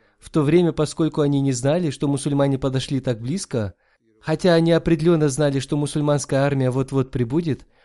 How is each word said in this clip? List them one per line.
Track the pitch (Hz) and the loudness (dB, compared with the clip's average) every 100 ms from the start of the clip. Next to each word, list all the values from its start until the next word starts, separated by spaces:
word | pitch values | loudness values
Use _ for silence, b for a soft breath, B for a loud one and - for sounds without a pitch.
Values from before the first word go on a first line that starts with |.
| _ _ | _ _
в | - | -4
то | 160 | -2
время, | 143 170 170 | 2 4 2
поскольку | - 147 - 156 156 | 0 -4 0 -2 0
они | 143 143 | 0 2
не | 139 | 0
знали, | 123 135 165 165 | 0 0 0 -2
что | - 147 | -4 -2
мусульмане | 139 151 143 139 135 | -2 -2 0 0 0
подошли | 139 131 - 135 | -2 -4 -4 -4
так | 127 113 | -4 -6
близко, | 120 190 - 120 101 - _ _ _ _ | -4 -6 -4 -4 -6 -8 _ _ _ _
хотя | - 156 185 | -6 0 4
они | 165 165 | 4 4
определенно | 165 165 165 160 170 151 | 2 2 2 4 4 2
знали, | 131 147 135 | 2 0 0
что | 131 147 | -2 -4
мусульманская | 147 151 147 147 - 139 | -2 -2 0 0 0 0
армия | 139 139 127 | 0 2 0
вот-вот | 127 131 135 135 | 0 -2 -2 -2
прибудет, | 131 117 147 170 123 - b | -2 -2 -2 -2 -6 -8 b